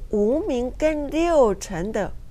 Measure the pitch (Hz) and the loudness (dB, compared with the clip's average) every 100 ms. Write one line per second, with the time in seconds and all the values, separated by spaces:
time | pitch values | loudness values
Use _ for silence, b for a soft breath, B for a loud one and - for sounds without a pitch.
0 | - 208 208 294 403 247 247 - 311 302 | -2 0 2 0 0 -2 -2 0 0 0
1 | 285 294 339 311 226 190 - 160 196 220 | -2 0 4 6 4 2 -6 -6 -4 -2
2 | 190 - - | -4 -6 -12